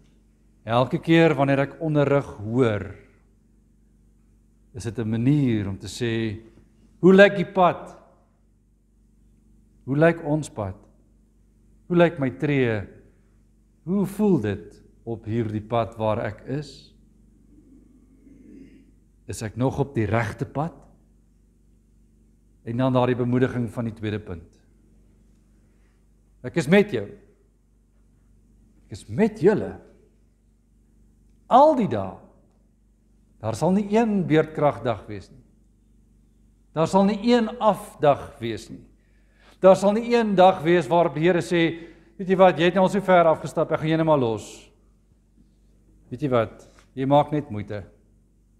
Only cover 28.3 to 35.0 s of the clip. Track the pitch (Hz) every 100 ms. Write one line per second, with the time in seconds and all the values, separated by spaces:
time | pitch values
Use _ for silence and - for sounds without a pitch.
28.3 | _ _ _ _ _ - 104 - 117 220
29.3 | 220 180 180 92 95 - _ _ _ _
30.3 | _ _ _ _ _ _ _ _ _ _
31.3 | _ - 233 302 269 185 107 95 95 -
32.3 | _ _ _ _ _ _ _ _ _ _
33.3 | - 107 110 160 190 202 214 233 202 143
34.3 | 156 156 - 147 127 120 110